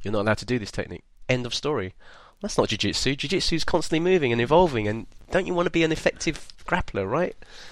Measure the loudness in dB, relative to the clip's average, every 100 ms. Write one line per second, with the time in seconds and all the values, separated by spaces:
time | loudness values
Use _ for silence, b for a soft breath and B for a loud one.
0 | -4 0 2 0 0 -2 -2 -6 -6 -8
1 | -14 -10 -2 0 0 -4 -2 -2 -4 -8
2 | b b b b -6 0 2 2 0 0
3 | 0 -2 -2 -2 0 2 2 2 2 2
4 | 4 4 4 2 4 6 6 4 -2 -2
5 | -6 -16 -2 -2 0 0 0 2 2 2
6 | 0 0 -4 -6 -8 -14 -4 -2 -2 -2
7 | -2 0 -2 -4 -16 B B